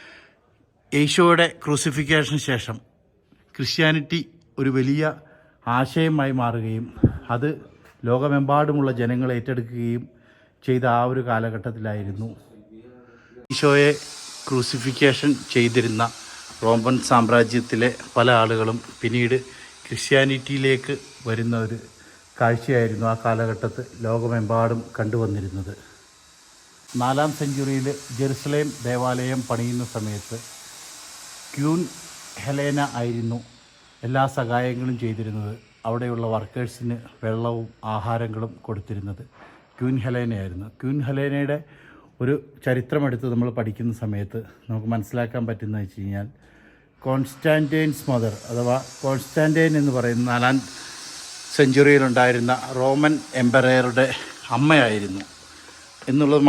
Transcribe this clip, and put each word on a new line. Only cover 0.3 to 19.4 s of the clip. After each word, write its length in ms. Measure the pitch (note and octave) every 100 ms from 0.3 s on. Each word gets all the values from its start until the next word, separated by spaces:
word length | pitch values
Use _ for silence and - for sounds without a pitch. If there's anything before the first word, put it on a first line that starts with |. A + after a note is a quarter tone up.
| _ _ _ _ _ - C#3+
യേശുവയുടെ 500 | D3 - E3+ E3+ E3+ -
ക്രൂസിഫിക്കേഷന് 800 | - C#3+ E3 C#3 C#3+ D#3 C#3 D3 -
ശേഷം 280 | A#2+ - G#2+ - _ _ _ _ _ _ -
ക്രിസ്ത്യാനിറ്റി 640 | B2+ - D#3 D#3 C#3+ E3+ - - _ -
ഒരു 100 | C3+ C3
വലിയ 260 | C3 D3 D#3 - - - _ _ A#2+ B2
ആശയമായി 560 | C3 E3+ D#3+ D#3 C3+ C3
മാറുകയും 460 | A#2+ A#2 A2 A2+ A#2+ - - - -
അത് 120 | A#2+ D3 D3+ - - - _ -
ലോകമെമ്പാടുമുള്ള 840 | B2+ C#3+ C#3+ C#3 D3 D3+ D3 C3+ A#2+
ജനങ്ങൾ 300 | A#2+ B2 B2+ A#2+
ഏറ്റെടുക്കുകയും 640 | B2 B2 A2+ A#2+ A#2 A#2+ - _ _ _ _ _ -
ചെയ്ത 180 | B2+ B2+ A#2+
ആ 0 | B2
ഒരു 100 | C3 A#2+
കാലഘട്ടത്തിലായിരുന്നു 1000 | A2+ A#2 A2 A#2+ A2 A2 G#2 G2 G2 A2+ G2+ - G#2 G#2 A2 A#2+ - - - _ - -
ഈശോയെ 340 | C3+ D3 C#3+ C#3+ D3 - - - - -
ക്രൂസിഫിക്കേഷൻ 840 | C3 A#2+ C3 B2+ B2+ C#3+ B2+ D3 B2 -
ചെയ്തിരുന്ന 560 | B2+ A#2 A#2+ A#2 A2 A#2 - - - - -
റോമൻ 340 | A2+ A#2 A#2 B2+ -
സാമ്രാജ്യത്തിലെ 840 | B2 A2 A#2+ A2+ A#2+ A#2 A2+ B2 - - B2
പല 120 | B2 A#2
ആളുകളും 360 | A2+ A2+ A2 A#2 - -
പിന്നീട് 360 | A#2 A#2+ A#2 B2+